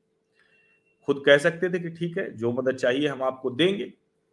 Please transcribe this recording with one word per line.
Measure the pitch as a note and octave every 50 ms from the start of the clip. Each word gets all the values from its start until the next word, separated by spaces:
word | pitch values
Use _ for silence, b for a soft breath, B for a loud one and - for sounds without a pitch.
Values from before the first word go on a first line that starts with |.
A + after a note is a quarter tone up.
| _ _ _ _ _ _ _ _ _ _ _ _ _ _ _ _ _ _ _ _ _
खुद | - C#3+ C#3 -
कह | D3 C#3+
सकते | C#3+ D3 E3+ E3 E3+ F#3 F3+
थे | F3+ F3+
कि | F3 E3
"ठीक | E3 - F3 E3+ E3+
है, | F#3+ G3 - -
जो | G#2+ A#2 A#2+
मदद | A#2+ C3 B2+ C3 C3+
चाहिए | C3 C3+ B2 B2+ C#3 D3
हम | D3 C3+ B2+ C3
आपको | C3 C3 - - B2+
देंगे।" | A#2+ B2+ E3 F#3+ G3+ G#3 A#2+ - - _ _ _ _ _ _ _